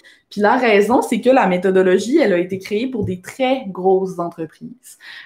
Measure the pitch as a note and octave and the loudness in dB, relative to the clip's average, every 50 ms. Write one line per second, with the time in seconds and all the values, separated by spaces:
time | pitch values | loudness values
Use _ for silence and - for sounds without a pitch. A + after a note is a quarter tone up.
0 | - - _ _ _ _ - G3+ G3+ G#3 C4 B3+ B3+ A#3 G#3 G3 G3+ G3+ B3 D#4 | -20 -20 _ _ _ _ -4 -2 0 0 2 2 2 2 2 2 2 2 0 0
1 | - - A#3+ - - B3 C4 B3+ G#3 F#3 F3+ F3+ F#3 G3 F#3+ F#3+ F#3 F#3 F3+ G#3 | 0 -2 -4 0 2 2 4 4 4 2 0 0 0 2 2 2 4 4 2 2
2 | G3+ A#3 C#4 E4 C4 G3+ F3 F3 F3 F3 - - - - G#3 G#3 B3+ C4 B3+ - | 2 0 2 2 2 2 2 0 0 -2 -6 -10 -6 -6 -4 -4 -4 -4 -4 -4
3 | F#3 F#3 F#3 F3+ - - - - C4 B3+ C4+ B3+ G#3+ G3 F3+ F#3 F3+ F#3+ F#3+ F#3 | -6 -6 -6 -8 -12 -12 -6 -4 -2 -2 -2 -2 -4 -8 -8 -2 2 2 2 2
4 | F#3+ F#3 E3+ F3 F3 E3+ - E3+ D#3+ D#3 - _ D#3+ D#3+ - - _ - - _ | 0 -2 -6 -6 -8 -8 -8 -10 -12 -12 -12 _ -20 -20 -20 -20 _ -20 -20 _
5 | - - - - - | -20 -20 -20 -20 -16